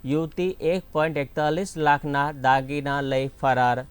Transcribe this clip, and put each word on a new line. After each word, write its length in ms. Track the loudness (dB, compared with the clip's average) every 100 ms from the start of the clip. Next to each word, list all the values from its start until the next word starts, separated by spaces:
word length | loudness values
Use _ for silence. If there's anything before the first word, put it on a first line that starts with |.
યુવતી 480 | -2 -2 -2 -2 -4 0
એક 220 | -2 -2 -2
પોઇન્ટ 320 | -2 0 -2
એકતાલીસ 520 | -4 -2 0 0 -4 0
લાખના 520 | 2 2 2 0 -2 0 2
દાગીના 560 | 2 0 -4 -2 -2
લઈ 240 | 0 -2 -2 -2
ફરાર 380 | 0 2 2 0 -6